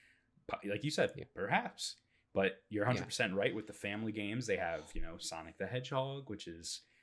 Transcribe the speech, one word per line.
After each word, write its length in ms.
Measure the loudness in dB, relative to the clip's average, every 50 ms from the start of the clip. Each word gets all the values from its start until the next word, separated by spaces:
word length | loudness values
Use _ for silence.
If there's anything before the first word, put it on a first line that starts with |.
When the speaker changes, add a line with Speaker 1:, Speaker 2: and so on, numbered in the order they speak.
| -20 -20 _ _ _ _ _ _ -8 -6
Speaker 1:
Po-, 120 | -6 -4 -2 -2
like 140 | -2 0 0
you 60 | 0
said, 200 | 2 4 4 4 2 -4
Speaker 2:
Yeah. 80 | -12 -10 -6
Speaker 1:
perhaps. 640 | -4 0 2 2 2 2 0 -6 -6 -6 -6 -6 -10 _ _ _ _ _ _ 2
But 300 | 4 4 4 2 0 _ -4
you're 140 | 0 2 4
Speaker 2:
Yeah. 80 | 4 4
Speaker 1:
hundred 120 | 4 2
percent 280 | -2 0 2 2 2 4
right 200 | 4 4 4 2
with 140 | 0 -4 -6
the 60 | -8
family 380 | -6 -4 -2 -2 0 -2 -2 0
games. 320 | 0 -2 0 0 -2 2 2
They 100 | 2 2
have, 320 | 2 0 0 -2 -4 -4 -2
you 60 | -2
know, 160 | -2 -2 -2 -6
Sonic 400 | -6 -6 -6 -6 -8 -10 -6 -4
the 80 | -4 -2
Hedgehog, 640 | -2 -2 -2 0 0 0 0 0 -2 -6 -6 -8
which 180 | -8 -8 -8 -10
is 340 | -10 -8 -8 -8 -8 -8 -10 _ _ _